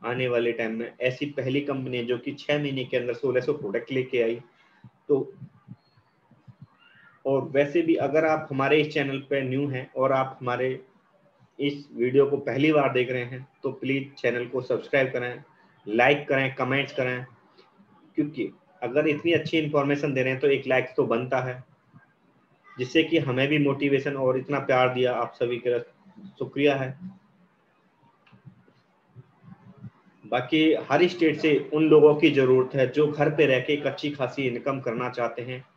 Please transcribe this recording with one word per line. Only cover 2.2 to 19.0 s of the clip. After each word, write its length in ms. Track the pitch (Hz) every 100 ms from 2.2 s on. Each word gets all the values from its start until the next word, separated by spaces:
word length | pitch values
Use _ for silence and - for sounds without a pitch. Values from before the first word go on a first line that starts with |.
| 143
छह 260 | 143 - 147
महीने 260 | 147 135 127
के 120 | 127
अंदर 180 | 120 117
सोलह 260 | 135 123
सौ 120 | 131
product 400 | 147 101 110 -
लेके 300 | 131 127 123
आई। 160 | 113 120 - _ _ _ - _ -
तो, 240 | 139 - - - _ - - _ _ _ _ _ _ - - - _ _ _ - _ 135
और 240 | 139 127
वैसे 340 | 139 143 165
भी 120 | 160 165
अगर 280 | 135 151 156
आप 240 | 151 -
हमारे 300 | 135 139 156
इस 120 | 147 156
channel 240 | 139 135 135
पे 100 | 139
न्यू 240 | 131 131 143
हैं 220 | 127 127
और 200 | 131 131
आप 240 | 131 131 -
हमारे 280 | 123 123 131 127 - _ _ _ _ _ _ -
इस 300 | 143 143 - 117
वीडियो 320 | 123 135 139
को 100 | 139
पहली 360 | 143 131 156
बार 200 | 151 135
देख 180 | 127 123
रहे 140 | 127 123
हैं 220 | 127 131 _
तो 100 | 139
please 400 | - 131 139 139 -
channel 320 | 123 120 120
को 140 | 131
subscribe 500 | 123 110 - 143 131
करें, 300 | 131 123 123 - _ _ _ -
like 400 | 110 127 147 147
करें, 260 | 139 131 131
comments 380 | 127 135 135
करें, 320 | - 127 127 127 - _ _ _ _ _ _ _ -
क्योंकि 340 | 147 127 98 - _ _
अगर 260 | 120 131